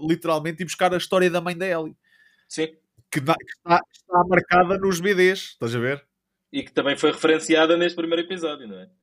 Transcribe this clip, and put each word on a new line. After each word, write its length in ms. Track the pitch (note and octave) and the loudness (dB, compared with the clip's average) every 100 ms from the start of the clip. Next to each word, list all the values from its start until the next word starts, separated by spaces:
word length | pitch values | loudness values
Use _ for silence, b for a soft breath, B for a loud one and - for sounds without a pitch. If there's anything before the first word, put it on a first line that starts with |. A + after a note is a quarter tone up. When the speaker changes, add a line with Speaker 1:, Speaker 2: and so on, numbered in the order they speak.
Speaker 1:
literalmente 600 | D#3 E3 E3 D#3 D#3+ E3 | -4 -2 -2 -2 -4 -8
ir 20 | E3+ | -8
buscar 260 | - F#3 | -2 0
a 60 | F3+ | 0
história 320 | - F#3+ F3+ | 0 2 2
da 100 | E3+ | 0
mãe 140 | E3+ E3+ | -4 -6
da 100 | F#3+ | -4
Ellie. 280 | E3 D#3 - b b b b b | -4 -6 -12 b b b b b
Speaker 2:
Sim. 200 | - D#3+ - _ _ _ | -6 -6 -8 _ _ _
Speaker 1:
Que 100 | D#3 | -4
dá, 140 | C3 | -2
que 100 | D#3+ - | -2 -6
está, 300 | - F3 F3 - | -10 0 2 0
está 320 | _ - F3 F3+ | _ -2 0 2
marcada 520 | F3+ - F3 F3+ F#3+ | 0 2 2 2 0
nos 200 | G3 E3+ | -2 -2
B 140 | F#3 | 0
Ds, 260 | F#3 F#3 F#3+ - | 2 2 0 -8
estás 220 | - A#2 | -8 -4
a 40 | A#2+ | -2
ver? 260 | A#2+ C#3 _ _ _ _ _ | -4 -6 _ _ _ _ _
Speaker 2:
E 100 | C#3 | -10
que 100 | - | -4
também 240 | - C3+ C#3 | -2 0 2
foi 160 | D3+ | 0
referenciada 640 | D3 D#3+ D#3 - D#3 D#3+ E3+ | 2 2 2 2 4 4 4
neste 200 | F3 F3 | 0 -2
primeiro 260 | E3 E3+ | -2 -2
episódio, 440 | E3 F#3 D#3+ D3 A#2 | -4 -6 -8 -8 -14
não 100 | F#2+ | -18
é? 100 | F#2 _ | -20 _